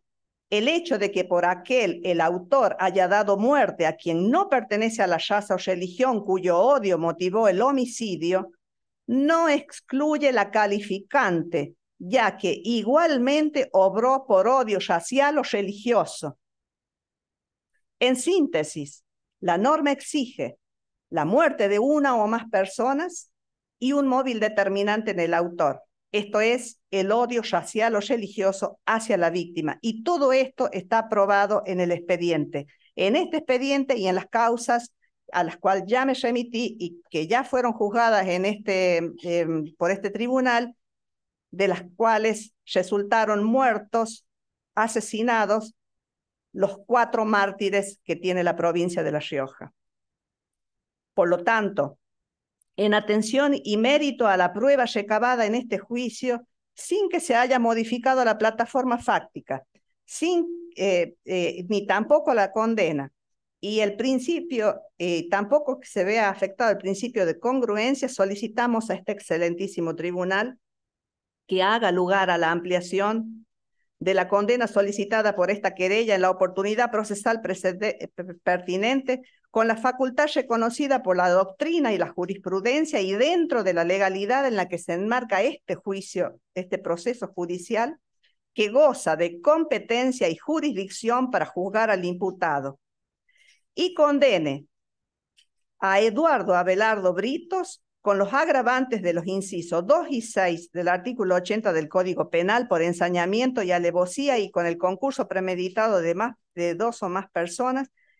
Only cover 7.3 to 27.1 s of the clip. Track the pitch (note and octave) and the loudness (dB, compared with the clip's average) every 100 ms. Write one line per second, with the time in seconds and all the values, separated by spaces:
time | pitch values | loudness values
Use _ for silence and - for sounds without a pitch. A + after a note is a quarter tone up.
7.3 | G#3 G#3+ F3+ B3 C4+ B3 - A3+ D#3+ E3+ | 2 2 4 2 2 -2 -4 -6 -4 0
8.3 | F#3 - _ _ _ _ _ - B3+ D4 | 0 -2 _ _ _ _ _ -2 0 2
9.3 | E4 E4 C#4 - - - C4 D4+ D4+ C#4+ | 2 2 0 -2 -20 -6 -2 0 2 2
10.3 | A#3+ G3+ G#3+ G#3 G#3 G3+ G3 - C#4 G#3+ | 2 0 2 2 0 -4 -8 -2 0 2
11.3 | E3+ E3+ E3 C#3+ - _ - F3+ B3 G#3+ | 0 0 -4 -4 -10 _ -16 -2 2 2
12.3 | G#3 F#3 - F#3 A#3+ G#3 D4 E4+ C4+ B3+ | 0 -2 -2 -2 -2 2 4 4 2 2
13.3 | D4 D4+ D4+ - F#3+ F#3+ G3 B3 C4+ C4+ | 2 2 0 0 4 4 4 2 2 2
14.3 | F#3+ G#3 C4+ A3+ F#3+ - E3+ - B3+ C#4+ | 4 4 2 2 -2 0 -2 0 2 2
15.3 | D4 B3+ G3+ G3 G3+ A3+ A3 E3 - D3 | 2 0 -2 -2 -4 0 2 0 -6 -10
16.3 | - _ _ _ _ _ _ _ _ _ | -12 _ _ _ _ _ _ _ _ _
17.3 | _ _ _ _ _ _ - B3 B3+ E4 | _ _ _ _ _ _ -2 0 2 2
18.3 | F#4 C#4+ D#3+ D3+ D#3 D3 - _ _ _ | 2 2 0 -4 -6 -12 -16 _ _ _
19.3 | - F3 F3 A#3+ D#4 D4 C#4 - D4+ B3 | -8 -2 0 2 2 0 -2 -4 -4 -4
20.3 | - B2 - _ _ _ _ - E3 D3+ | -6 -8 -10 _ _ _ _ -6 -2 2
21.3 | A#3+ D#4+ - G3+ G#3 C4 D4+ C#4 A#3+ G#3 | 2 2 2 0 2 2 2 2 2 0
22.3 | A3+ A3 G3 F#3+ - A#3+ C#4 F4 - - | -2 -2 -2 -2 -2 -2 -2 -4 -10 -20
23.3 | _ _ _ _ - B3+ C#4+ C4+ B3+ C4 | _ _ _ _ -4 0 2 2 2 0
24.3 | A3 G#3+ G#3+ G3 G3 G3+ G#3+ A3 F3 E3 | 0 0 2 0 0 0 0 -2 -2 0
25.3 | E3+ F3 F3 D3+ - _ _ - G#3 G#3 | 0 0 0 0 0 _ _ -6 -6 -2
26.3 | G#3 A3+ B3 A#3+ - - G3 F#3+ | 0 2 0 -4 -18 -6 -2 2